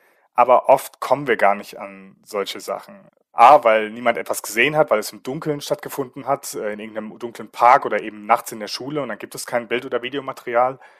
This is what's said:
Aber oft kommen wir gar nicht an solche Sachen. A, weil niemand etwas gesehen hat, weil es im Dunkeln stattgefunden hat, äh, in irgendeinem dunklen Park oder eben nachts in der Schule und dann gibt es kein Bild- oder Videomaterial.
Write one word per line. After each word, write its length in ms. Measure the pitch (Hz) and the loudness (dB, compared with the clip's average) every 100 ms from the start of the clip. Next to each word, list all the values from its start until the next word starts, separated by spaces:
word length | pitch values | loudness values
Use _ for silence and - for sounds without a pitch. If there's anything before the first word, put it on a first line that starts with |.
| _ _ _ | _ _ _
Aber 360 | - 123 120 - | 0 4 4 6
oft 320 | 135 - - | 2 2 -12
kommen 260 | - 131 95 | -4 -2 0
wir 80 | 104 | 2
gar 200 | 101 101 | 2 0
nicht 220 | - - | -6 -16
an 380 | 101 98 95 _ | -16 -18 -20 _
solche 380 | _ 104 98 104 | _ -6 -6 -8
Sachen. 460 | 98 98 - 104 _ _ _ - | -10 -12 -12 -20 _ _ _ 6
A, 280 | 120 147 | 8 10
weil 260 | 113 110 107 | 8 4 2
niemand 300 | 113 123 117 | -2 -2 -2
etwas 240 | - 113 | -4 -8
gesehen 320 | - 107 135 151 | -6 0 2 2
hat, 160 | 151 | 2
weil 80 | 110 | 0
es 120 | 104 | -2
im 120 | 107 | -10
Dunkeln 360 | - 165 156 143 | -10 -8 -6 -6
stattgefunden 680 | - 143 135 - 127 143 123 | -6 -8 -8 -10 -10 -10 -6
hat, 260 | 139 - | -6 -6
äh, 200 | - 104 | -8 -8
in 60 | 104 | -8
irgendeinem 380 | 110 107 107 - | -10 -12 -12 -12
dunklen 320 | 120 113 110 | -12 -12 -16
Park 340 | - 120 139 | 2 6 6
oder 200 | 131 107 | 4 -4
eben 240 | 107 107 104 | -6 -12 -2
nachts 240 | 117 - | -2 -2
in 80 | 117 | -12
der 80 | 104 | -10
Schule 340 | - 123 151 | -10 -8 -8
und 80 | 127 | -8
dann 80 | 104 | -10
gibt 160 | 117 | -12
es 140 | - - | -14 -6
kein 200 | 123 110 | -6 -4
Bild- 200 | 120 131 | -6 -4
oder 160 | 123 | -6
Videomaterial. 760 | 123 139 135 131 - 117 127 135 - _ | -6 -8 -10 -12 -4 0 0 -2 -16 _